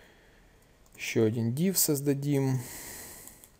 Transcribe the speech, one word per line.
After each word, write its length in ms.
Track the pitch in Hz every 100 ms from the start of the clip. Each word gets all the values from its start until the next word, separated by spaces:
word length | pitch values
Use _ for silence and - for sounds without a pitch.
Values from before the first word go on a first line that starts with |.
| - - - - - - - _ - -
Еще 280 | - -
один 300 | 110 120 113
div 200 | 123 185
создадим. 840 | 180 - 143 143 139 143 139 135 131 120 - - - - - - - - _